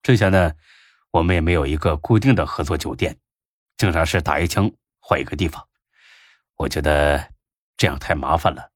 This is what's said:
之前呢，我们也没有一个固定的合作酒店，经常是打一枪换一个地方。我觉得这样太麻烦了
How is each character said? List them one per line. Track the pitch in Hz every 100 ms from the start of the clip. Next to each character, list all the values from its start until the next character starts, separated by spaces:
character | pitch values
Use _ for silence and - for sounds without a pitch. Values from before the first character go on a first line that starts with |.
之 | - 117
前 | 98
呢， | 95 85 - _ _ _ _ _
我 | 85
们 | 85 90
也 |
没 | 80
有 | 85 69
一 | 78
个 | 85 78
固 | - 110
定 | 127
的 | 120 73
合 | -
作 | 80 80
酒 | - -
店， | 78 - _ _ _ _ _ -
经 | 101
常 | 80 80
是 | 92
打 | 78 73
一 | 85
枪 | - 104 - _ _
换 | - 73
一 |
个 | - 73
地 | 85
方。 | - - _ _ _ _ - _ _ _ -
我 | -
觉 | 73
得 | 76 73 73 71 - - _ _ _ -
这 | 78
样 | 71
太 | - 78
麻 | 69 82
烦 | 87
了 | - -